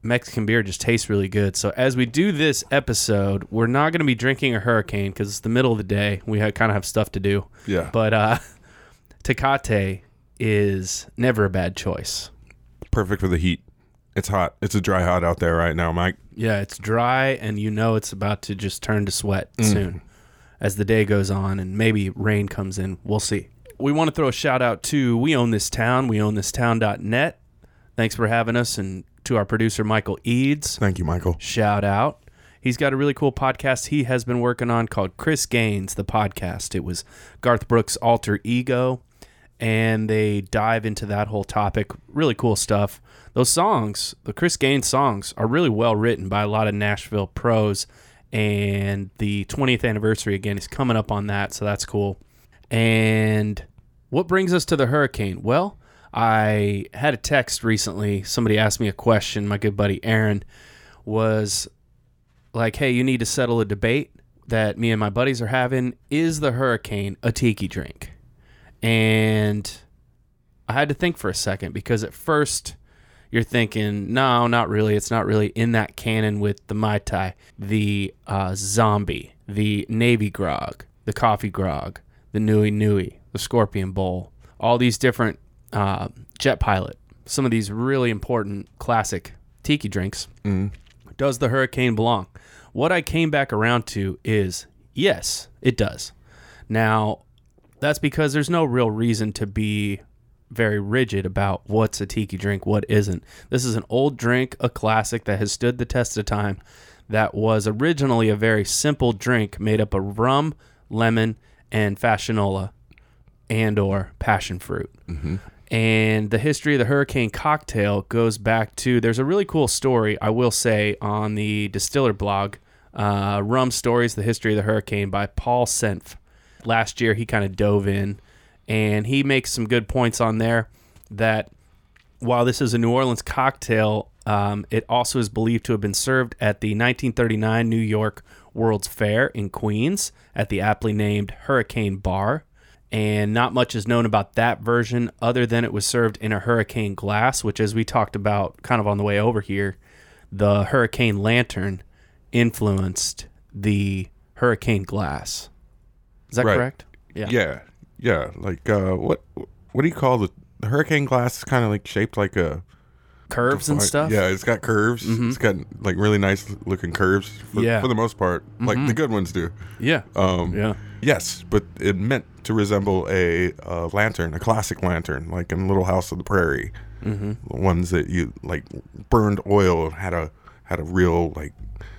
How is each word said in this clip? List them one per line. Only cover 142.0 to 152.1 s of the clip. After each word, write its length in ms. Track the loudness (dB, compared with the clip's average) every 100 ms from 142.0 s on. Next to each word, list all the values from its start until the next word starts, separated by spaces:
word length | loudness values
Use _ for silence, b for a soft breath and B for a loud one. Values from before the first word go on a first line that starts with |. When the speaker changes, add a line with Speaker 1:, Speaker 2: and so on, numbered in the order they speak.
| -4 -2 -2 -2 _ b b b _
Speaker 1:
And 420 | -2 0 0 0
not 180 | 2 0
much 220 | 2 0
is 140 | -2 0
known 180 | 2 2
about 280 | 2 0
that 260 | 0 0 0
version 480 | 0 0 0 -2 -4 -2
other 260 | 0 2 2
than 180 | 2
it 80 | 0
was 120 | -2
served 320 | -2 0 0 0
in 120 | -4
a 60 | -2
hurricane 560 | 0 0 0 -2 -4
glass, 480 | -4 -2 2 2 0
which, 160 | -4 -2
as 160 | -2
we 80 | 0
talked 300 | 0 0 0
about 480 | -2 0 0 -2 -6
kind 180 | -2 0
of 60 | 2
on 120 | 0
the 40 |
way 140 | 0 2
over 220 | 2 0
here, 360 | -4 -4 -4 -6 b b b b b
the 320 | 0 4 4
hurricane 560 | 4 2 2 2 2 2
lantern 600 | 2 2 2 -2 -4 -6 -12 b b